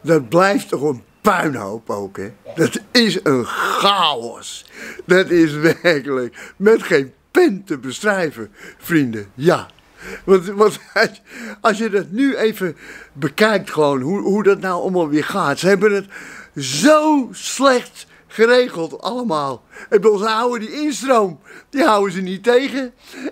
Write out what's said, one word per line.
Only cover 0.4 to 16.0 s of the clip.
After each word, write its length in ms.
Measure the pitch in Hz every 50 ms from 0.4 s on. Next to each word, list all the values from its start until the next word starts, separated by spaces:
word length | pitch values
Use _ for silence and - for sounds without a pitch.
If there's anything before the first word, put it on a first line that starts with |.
| 185 196 202 - 202 -
toch 140 | - 147
een 200 | 135 151 139 117 101 _ _ _
puinhoop 680 | _ 220 190 175 165 165 135 113 104 95 104 113 _ -
ook, 260 | 110 101 101 95 98
hè? 160 | - 95 104 - _ _ - -
Dat 260 | - 160 - - 214 - _
is 280 | _ 254 233 208 160 165
een 220 | - 160 139 127 113
chaos. 1200 | - - - - - - - - 196 202 196 175 156 147 120 113 117 - - - - - - - - - - - - - - -
Dat 260 | - 180 185 190 -
is 220 | 170 170 165 156
werkelijk 1000 | 147 151 151 165 156 - - 175 165 147 120 143 135 131 123 117 - - - - -
met 260 | _ 190 208 226 220
geen 300 | 185 - 180 147 139 127 _ _ _ _
pen 340 | _ - 359 311 202 180 -
te 140 | - 160 135
beschrijven, 720 | 117 135 120 - - 214 202 190 180 151 123 113 110 101 _ - - - - _
vrienden. 480 | - - 170 156 143 123 110 107 101 95 _
Ja. 340 | 123 139 170 165 127 101 - _ _ _ _ _ _ - - - - -
Want, 220 | 175 196 190 170
want 320 | 190 202 202 208 208 - - -
<laughs> 80 | - -
als, 280 | 202 220 - - - _ _ - 254 233 220 214 -
als 180 | - 233 208 208
je 120 | 226 220
dat 200 | 190 202 175 147
nu 260 | 175 220 277 277 247
even 400 | - 214 220 220 - 190 175 143 - - - - - - -
bekijkt, 580 | _ 139 143 147 - - 208 220 220 196 - -
gewoon, 300 | - 151 151 143 143 135
hoe, 200 | 127 143 190 202
hoe 220 | - 208 190 214
dat 180 | 202 196 196 196
nou 200 | 190 190 180 175
allemaal 280 | - 190 185 180 170 151
weer 160 | 143 151 147
gaat. 340 | - - 202 175 143 139 -
Ze 100 | - 180
hebben 240 | 202 185 196 214
het 140 | 202 196